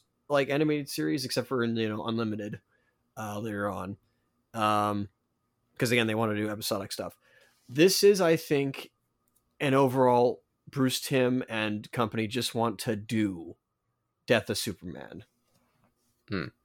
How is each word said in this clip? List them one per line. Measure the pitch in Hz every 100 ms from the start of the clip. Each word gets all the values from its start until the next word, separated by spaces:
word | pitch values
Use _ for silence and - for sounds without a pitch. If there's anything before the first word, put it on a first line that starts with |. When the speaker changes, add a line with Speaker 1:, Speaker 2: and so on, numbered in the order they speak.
| _ _ -
Speaker 1:
like, | 143 135
animated | 139 151 151 139
series, | - 156 151
except | 127 131 117
for | 127
in, | 117 117
you | 110
know, | 107 113
Unlimited, | 113 110 104 104 - _ _ _ _ _ -
uh, | 107 104
later | 113 101 101
on. | 92 92 98 _ _ _ _ _
Um, | 113 107 104 104 101 101 _ _ _ _ _ _ -
'cause | 123
again, | 120 113
they |
wanna | 110 113 104
do | 107
episodic | 104 - 104 101
stuff. | - 90 - _ _ _ _ -
This | 131 185 -
is, | 202 196
I | 170 165
think, | - 143 139 - - _ _ _ _ _ _ -
an | 143
overall | 135 135 131 127 123 123 - _ _ -
Bruce | 131 131 -
Timm | - 135 127 127 -
and | 110 107 107 -
company | 127 110 113 107
just | 123 113
want | 120 113 98
to | 127 107
do | 107 110 104 87 82 - _ _ _ _ _ _ -
Death | 117 -
of | 104
Superman. | 113 87 90 67 57 - - _ _ _ _ _ _ _ _ _ -
Speaker 2:
Hmm. | 98 67 -